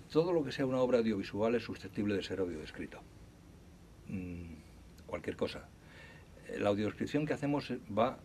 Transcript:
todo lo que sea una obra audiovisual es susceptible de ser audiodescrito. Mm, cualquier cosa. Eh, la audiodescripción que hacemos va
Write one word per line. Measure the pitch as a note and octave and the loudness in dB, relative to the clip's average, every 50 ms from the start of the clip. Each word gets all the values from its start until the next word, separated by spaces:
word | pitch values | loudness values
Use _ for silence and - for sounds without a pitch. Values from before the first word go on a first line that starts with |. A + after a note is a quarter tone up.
| - - | -4 0
todo | - D3+ E3 F3+ F3 | 4 4 4 6 4
lo | E3 C#3+ | 2 2
que | C3 | 2
sea | B2 - C#3+ | 0 0 0
una | B2+ B2+ B2+ | 2 4 4
obra | B2+ B2 B2 A#2+ | 4 6 6 6
audiovisual | A2+ A2+ G#2+ G2 G2 - - G2+ G#2+ A2+ A#2+ | 6 6 2 0 0 -2 0 2 2 4 4
es | A#2 A2 | 2 0
susceptible | - F#2+ - - - - - G#2 G2+ G#2 | -2 -8 -8 -10 -8 -4 0 0 2 2
de | F#2+ E2+ | 0 0
ser | - F#2+ F#2 | -2 -2 -2
audiodescrito. | F#2+ F2 E2 D#2 D2+ - - - E2+ - - - - - - - - - - - - - - - - - - - - - - - - - | -2 -2 -2 -6 -8 -10 -10 -10 -10 -10 -12 -14 -16 -18 -20 -20 -20 -20 -20 -20 -20 -20 -20 -20 -20 -20 -20 -20 -20 -20 -20 -18 -12 -8
Mm, | - G2 F2+ F2+ F2 F2 F2 E2 D#2+ D2+ D#2 - - - - - - - - | -6 -6 -6 -6 -8 -10 -10 -12 -14 -16 -18 -20 -20 -20 -20 -20 -20 -20 -14
cualquier | - - E2+ - - - - | -8 -8 -8 -6 -6 -4 -2
cosa. | - F2 - - - - - - - - - - - - - - - - - - - - | -4 -4 -4 -6 -12 -16 -20 -20 -20 -20 -20 -20 -20 -18 -20 -20 -20 -20 -20 -18 -12 -8
Eh, | - - | -4 0
la | G#2 G2+ | 2 2
audiodescripción | G#2 G2+ G#2+ G#2 - - - - - C#3+ D#3 | 2 2 2 -2 -2 -2 -4 0 0 0 2
que | D3+ C3+ | 0 0
hacemos | A#2+ C#3+ C#3+ C#3+ C#3+ C3+ - B2 B2 - - G2+ G2+ | 0 0 0 0 0 0 -2 -6 -6 -6 -2 2 2
va | A2+ - - - - | 2 2 2 -2 -6